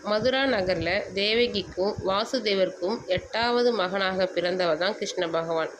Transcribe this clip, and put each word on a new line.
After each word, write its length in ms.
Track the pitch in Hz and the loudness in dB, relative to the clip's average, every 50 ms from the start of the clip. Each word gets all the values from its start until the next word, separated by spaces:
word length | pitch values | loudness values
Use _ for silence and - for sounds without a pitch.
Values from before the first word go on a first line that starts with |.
| - | -2
மதுரா 420 | 202 208 220 214 254 254 262 269 | 0 0 2 2 2 2 4 2
நகர்ல 580 | 269 247 208 185 185 180 170 165 165 180 208 - - - | 2 2 2 2 0 0 0 0 0 0 0 -2 -4 -2
தேவகிக்கும் 800 | 196 202 208 220 233 240 - 202 202 180 - - - 185 202 - - - | -2 0 2 4 4 2 2 0 -4 -4 -4 -2 -2 0 0 0 -2 -2
வாசுதேவருக்கும் 1000 | 185 190 202 226 214 - 254 214 214 196 190 185 180 - - 175 180 220 - - | 0 0 0 0 0 -2 -2 0 0 2 2 2 0 0 -4 -4 -2 -2 -4 -2
எட்டாவது 680 | - 180 180 - - - 220 233 240 240 240 240 247 233 | -2 -2 -2 -2 -4 -4 -2 0 2 2 2 2 2 2
மகனாக 520 | 208 180 180 185 196 196 185 185 185 185 | 2 0 0 0 0 0 0 0 0 0
பிறந்தவர் 520 | 180 - 180 170 180 185 185 180 175 156 | 0 0 -2 0 0 0 0 2 0 2
தான் 160 | 151 175 196 214 | 2 0 -2 -2
கிருஷ்ண 340 | - 208 - - 185 180 | -2 -6 -6 -2 -2 -2
பகவான். 420 | 165 165 165 165 165 165 160 160 156 - | 0 0 -2 -2 0 0 -2 -2 -2 -6